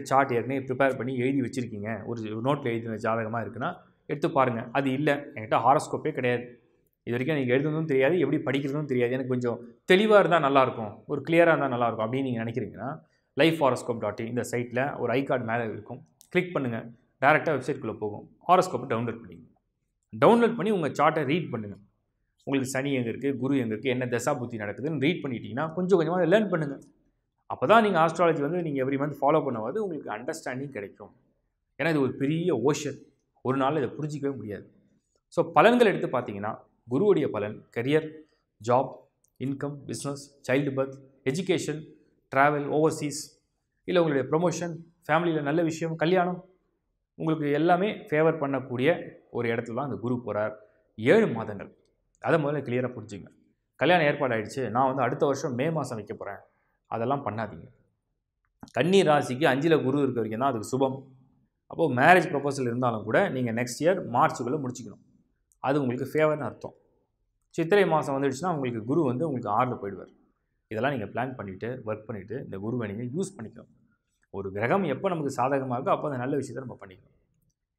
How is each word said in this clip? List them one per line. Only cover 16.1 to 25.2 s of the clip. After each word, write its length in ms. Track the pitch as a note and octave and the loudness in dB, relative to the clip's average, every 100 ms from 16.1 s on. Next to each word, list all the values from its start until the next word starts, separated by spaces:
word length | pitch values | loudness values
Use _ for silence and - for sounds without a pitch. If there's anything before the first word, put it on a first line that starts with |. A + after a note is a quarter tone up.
| _ - | _ -4
கிளிக் 200 | F3+ F3+ | -2 -2
பண்ணுங்க, 240 | D#3+ B2+ A2+ - - _ _ | -2 -4 -6 -10 -18 _ _
டைரக்டா 280 | C3+ D#3 E3 C#3+ | 4 4 2 -2
வெப்சைட்குள்ள 380 | - C3+ A2 G#2 | -2 -6 -6 -6
போகும். 200 | G#2+ G#2 - _ - | -6 -8 -14 _ 4
ஹாரோஸ்கோப்பை 400 | F3+ F3+ A#2+ C3 | 4 4 -2 -4
டவுன்லோட் 280 | A2+ A#2+ - | -2 -2 -6
பண்ணிக்கங்க. 280 | F#2 F2 - _ _ _ _ _ _ | -12 -20 -20 _ _ _ _ _ _
டவுன்லோட் 420 | A2 D3 A#3 A#3 - | 0 4 4 4 0
பண்ணி 140 | G3 G3+ | -2 -2
உங்க 100 | C#3+ B2 | -2 0
சார்ட்டை 220 | D3+ D#3+ C3+ | 0 2 -2
ரீட் 180 | E3+ D#3 | -2 -4
பண்ணுங்க. 240 | A#2+ G#2 G2+ _ _ _ _ _ _ - | -8 -10 -14 _ _ _ _ _ _ -4
உங்களுக்கு 220 | C#3 B2 | -2 -2
சனி 160 | C3 C#3 C3+ | -2 -2 -2
எங்க 100 | A2+ | -2
இருக்கு, 160 | - C#3 A#2+ | -4 -4 -2
குரு 180 | C3 C#3 | -2 0
எங்க 100 | A2+ | -2
இருக்கு, 180 | G#2+ C3 | -2 -2
என்ன 120 | B2 B2 | -2 -2
தசா 180 | A#2 D3 C3+ | -2 -2 -4
புத்தி 180 | A#2+ A2+ | -4 -6
நடக்குதுன்னு 400 | G#2 G2+ C3+ D#3 C3+ | -8 -6 -6 -2 0
ரீட் 160 | F3 | -2